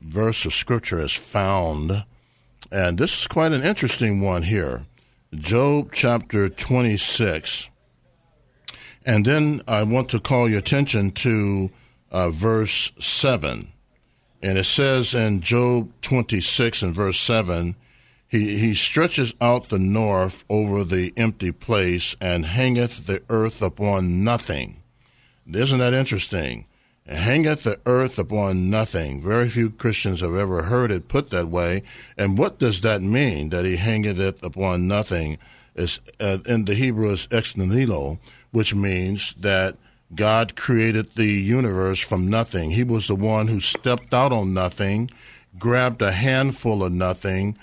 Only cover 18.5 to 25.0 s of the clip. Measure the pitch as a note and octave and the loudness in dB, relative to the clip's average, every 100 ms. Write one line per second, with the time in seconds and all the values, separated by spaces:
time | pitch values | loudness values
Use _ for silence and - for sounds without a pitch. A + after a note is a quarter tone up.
18.5 | G#2 A2+ G2+ - - E3 - A#2+ - A#2+ | 0 0 2 0 0 0 0 -4 0 2
19.5 | B2 - G2+ F#2 G#2+ G#2+ F#2+ F#2 - - | 2 0 0 2 2 2 2 0 -4 -2
20.5 | G#2+ G#2+ G2+ F#2 F#2 F2+ - A2+ G#2+ F#2 | 0 0 0 0 0 -2 0 -2 0 -6
21.5 | E2 - G#2+ F#2 F2 - - F#2 F2 D#2+ | -6 -2 0 2 0 -4 -4 -2 -2 -2
22.5 | G#2 C3 A#2+ A#2+ - - G2 - A2+ A2 | 0 2 2 -2 -4 -6 -6 -2 0 0
23.5 | - G2 - G#2 G2 F#2 F2 G#2+ A#2+ - | -2 -4 -2 0 0 0 2 2 0 -2
24.5 | D2 A1+ - - _ | -6 -6 -12 -20 _